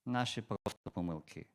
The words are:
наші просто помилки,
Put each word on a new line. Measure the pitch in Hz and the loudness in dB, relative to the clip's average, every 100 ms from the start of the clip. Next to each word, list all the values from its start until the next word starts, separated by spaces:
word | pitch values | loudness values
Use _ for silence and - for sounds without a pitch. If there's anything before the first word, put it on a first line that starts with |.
| 123 | 0
наші | 123 123 - | 2 4 0
просто | 110 104 - - - | -2 -2 -2 -4 -4
помилки, | - 87 78 - 80 - | -2 0 -2 -6 -12 -14